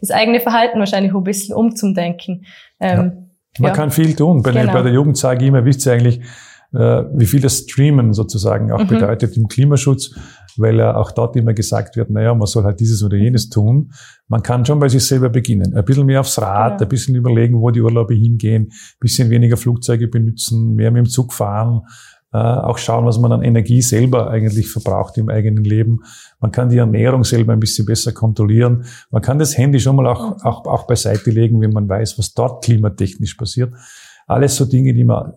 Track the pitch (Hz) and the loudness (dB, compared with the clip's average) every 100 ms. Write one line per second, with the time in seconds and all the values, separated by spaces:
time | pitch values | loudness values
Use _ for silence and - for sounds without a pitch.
0 | 196 - 220 240 240 226 240 220 202 196 | -4 -2 0 0 0 0 0 0 -2 0
1 | 196 190 185 202 - - 233 226 202 185 | 0 -2 -4 -6 -6 -2 -2 0 -2 -2
2 | 175 175 - 180 - - - _ 185 180 | -4 -6 -10 -12 -12 -20 -20 _ -2 0
3 | 180 - - _ _ - 123 - 151 156 | 0 -4 -18 _ _ -2 -2 0 -2 2
4 | 160 151 151 165 123 120 113 123 123 123 | 0 2 2 4 2 2 2 2 2 2
5 | 147 139 131 127 131 135 120 139 131 120 | 2 0 0 2 2 4 4 2 2 2
6 | 120 120 - - - - _ 120 113 120 | 2 0 -6 -20 -20 -20 _ 0 2 2
7 | 143 147 107 143 131 - - - 143 143 | -2 0 2 2 0 -2 -6 0 2 4
8 | 117 104 110 110 107 104 110 110 196 220 | 2 0 -2 -2 -2 0 -2 -2 0 2
9 | 202 117 117 - 110 - 143 139 - 131 | 0 0 -2 -2 -2 2 2 2 0 -2
10 | - - - - - - 110 113 110 107 | -4 -14 -20 -20 -16 -2 0 2 2 0
11 | 110 - 120 127 113 110 107 107 101 - | -4 -2 -2 0 -2 -2 -2 -4 -4 -6
12 | 113 107 110 120 104 117 101 101 113 110 | -4 -2 0 0 0 0 -2 0 -2 0
13 | 104 101 110 123 - - 104 135 143 - | 0 0 2 0 -2 -2 2 0 -2 -12
14 | - _ _ 113 - 123 123 147 139 127 | -20 _ _ -4 -2 -2 0 2 2 2
15 | - 131 127 120 - 104 92 113 - 135 | 2 0 2 0 0 0 0 -2 0 2
16 | 135 135 131 - 104 101 107 104 101 110 | 2 2 0 -4 -2 0 0 0 -2 -2
17 | - 123 120 113 117 120 117 117 113 117 | -2 0 2 2 2 2 2 2 2 0
18 | 107 113 117 117 107 110 110 - - _ | 0 2 2 0 0 0 -2 -8 -20 _
19 | 120 - 120 117 120 117 123 120 - 120 | -4 0 2 4 2 2 0 -2 -2 -2
20 | 120 117 113 113 - 113 113 110 110 120 | 0 0 -2 -4 -4 -2 0 0 2 2
21 | 120 123 123 - 101 104 117 117 - - | 2 0 -4 -4 -4 -2 -2 -2 -4 -20
22 | - _ _ 110 117 123 - 117 - 113 | -20 _ _ -2 0 0 -2 -4 -2 0
23 | 117 113 120 117 123 113 104 120 123 107 | 2 2 2 2 2 2 2 2 2 2
24 | 127 123 107 113 110 104 - - 104 98 | 2 0 0 -2 0 -2 -4 -4 -4 -4
25 | 101 - 107 107 107 107 104 107 110 113 | -4 -4 -2 0 0 0 0 0 0 -2
26 | - - - _ 113 - 123 120 117 107 | -4 -20 -20 _ -4 0 2 2 2 2
27 | 117 131 117 117 113 113 107 - 104 113 | 2 2 2 2 2 0 0 -2 -2 -2
28 | - - 110 107 104 110 123 120 - - | -4 -4 -4 0 2 2 2 0 -4 -20
29 | _ 110 101 139 151 - 135 120 127 135 | _ -4 -2 0 0 0 2 2 2 2
30 | 123 120 113 98 123 113 - 113 - 123 | 2 -2 -6 -4 -4 -4 -4 -6 -2 -2
31 | 107 104 - 113 113 113 110 107 104 98 | 0 -2 0 0 2 2 0 0 -2 -2
32 | 110 - 104 - 123 123 - 113 104 - | -4 -6 -6 -2 -4 -4 0 0 0 -2
33 | 101 - 104 - 104 - 123 - - - | -6 -4 -8 -8 -8 -4 -6 -8 -20 -20
34 | - - _ 117 139 139 147 127 131 120 | -20 -20 _ 0 0 0 0 2 2 2
35 | 120 110 - | 2 0 -4